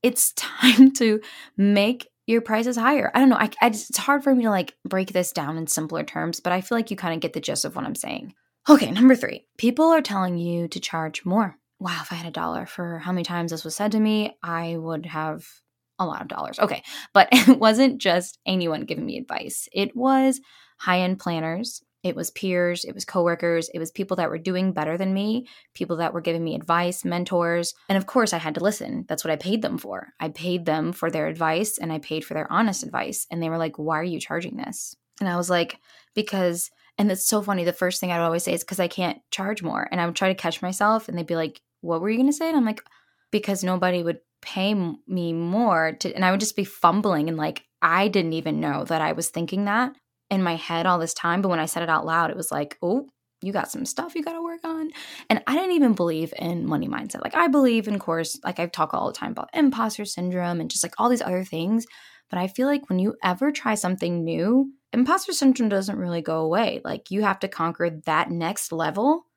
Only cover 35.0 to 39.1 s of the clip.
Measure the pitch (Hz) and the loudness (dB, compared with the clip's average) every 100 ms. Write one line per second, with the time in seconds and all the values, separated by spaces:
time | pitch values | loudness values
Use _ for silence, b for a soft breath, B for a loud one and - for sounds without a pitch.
35 | _ - 196 175 175 175 165 - b b | _ -4 -2 0 0 0 0 -6 b b
36 | b - 208 196 180 170 - b b - | b -4 -2 0 0 0 -6 b b 0
37 | 202 190 - 214 202 190 175 175 180 185 | 2 2 0 0 0 0 0 0 -2 -2
38 | 180 170 170 165 180 170 - 190 175 - | -2 0 2 0 0 -2 -4 -2 -2 0
39 | 175 | -4